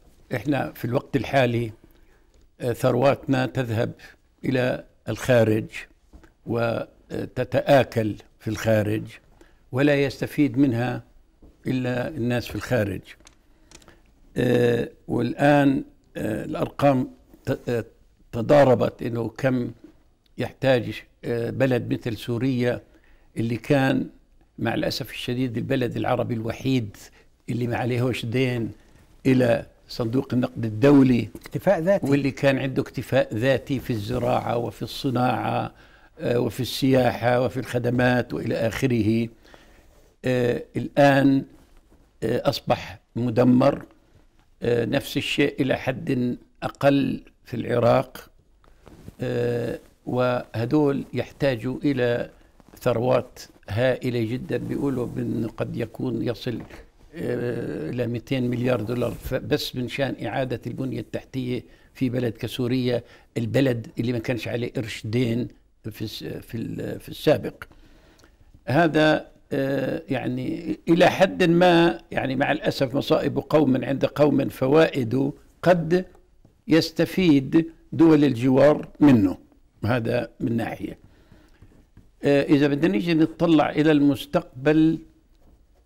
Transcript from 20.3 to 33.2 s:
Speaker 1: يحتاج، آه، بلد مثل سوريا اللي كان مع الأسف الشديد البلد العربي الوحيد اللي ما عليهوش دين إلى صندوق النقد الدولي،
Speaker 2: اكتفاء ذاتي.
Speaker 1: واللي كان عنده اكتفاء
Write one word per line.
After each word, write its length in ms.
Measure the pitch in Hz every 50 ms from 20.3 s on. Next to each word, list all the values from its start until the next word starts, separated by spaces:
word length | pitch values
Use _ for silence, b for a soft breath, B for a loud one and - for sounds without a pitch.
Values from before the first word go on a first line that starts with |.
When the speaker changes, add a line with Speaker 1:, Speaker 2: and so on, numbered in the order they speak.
| _ -
Speaker 1:
يحتاج، 640 | 123 - - - - 135 131 120 107 110 104 - - _ _ _ -
آه، 260 | - 117 117 117 117
بلد 420 | 107 113 135 135 123 120 107 113
مثل 240 | 131 - - - 101
سوريا 640 | - - - 120 113 127 135 127 120 123 123 117 107 - _ b b b b b b b b b
اللي 200 | - 117 117 120
كان 520 | 113 - - 147 135 131 135 135 131 - - - _ _ _ _ _ _ _ _ -
مع 160 | 113 117 117
الأسف 360 | - - - - - 131 -
الشديد 460 | - - - 127 123 123 131 127 110
البلد 400 | 120 113 110 135 131 123 117 113
العربي 380 | 117 104 104 127 120 113 110 120
الوحيد 600 | 113 110 113 110 - - 131 131 127 110 101 - - - - b b b b b _ _ -
اللي 180 | 123 117 123
ما 100 | 120 117
عليهوش 500 | 95 127 117 127 120 123 131 110 - -
دين 440 | 117 110 127 131 127 123 120 113 104 - _ b b b b b b b - -
إلى 400 | 135 131 127 127 117 117 - - - _ _ _ -
صندوق 400 | - - 120 113 117 135 135 - 226
النقد 300 | 254 247 254 - - 117
الدولي، 640 | 113 107 107 139 143 143 139 131 131 123 113 107 - -
Speaker 2:
اكتفاء 440 | - - - - 143 - 180 202 165
ذاتي. 260 | 160 185 202 185 -
Speaker 1:
واللي 240 | 135 143 143 135 135
كان 280 | - - 143 139 135 127
عنده 240 | 127 135 131 123
اكتفاء 520 | 113 - - - 101 - 123 135